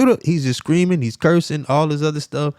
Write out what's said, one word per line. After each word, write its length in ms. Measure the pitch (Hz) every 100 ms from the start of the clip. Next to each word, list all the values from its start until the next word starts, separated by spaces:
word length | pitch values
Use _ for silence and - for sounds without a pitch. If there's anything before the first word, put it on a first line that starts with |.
| 254 226
He's 200 | - 170
just 140 | 135 123
screaming, 440 | - 165 180 180
he's 140 | 120 -
cursing, 500 | 156 175 - 151 135
all 180 | 139 156
this 140 | 147
other 180 | 156 151
stuff. 340 | 143 139 147